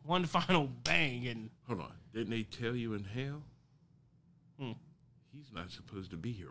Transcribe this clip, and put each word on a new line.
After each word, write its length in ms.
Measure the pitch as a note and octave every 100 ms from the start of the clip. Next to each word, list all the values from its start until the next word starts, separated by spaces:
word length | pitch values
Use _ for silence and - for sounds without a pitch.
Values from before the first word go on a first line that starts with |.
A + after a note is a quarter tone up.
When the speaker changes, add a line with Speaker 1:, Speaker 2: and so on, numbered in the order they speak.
Speaker 1:
one 200 | C#3+ F3+
<laughs> 20 | E3+
final 400 | F3+ E3+ F3+ C#3 A#2+
bang. 420 | - E3+ D3 B2 B2
And 240 | A2+ A2 - -
Speaker 2:
Hold 140 | G2+
on. 120 | C2+ - -
Didn't 180 | A2 G#2+
they 120 | A2+
tell 300 | A2 - A#2
you 200 | B2 A#2
in 100 | G#2
hell? 380 | G2 A#2+ C#3 D3 - - _ _ _ _ _ _ _ _ - -
Speaker 1:
Hmm. 120 | B2+ A2+ - - - - _
Speaker 2:
He's 200 | C#3+ C#3
not 180 | G2 F2+
supposed 400 | - - G2 F#2
to 60 | E2+
be 160 | A#2
here. 180 | G#2 D2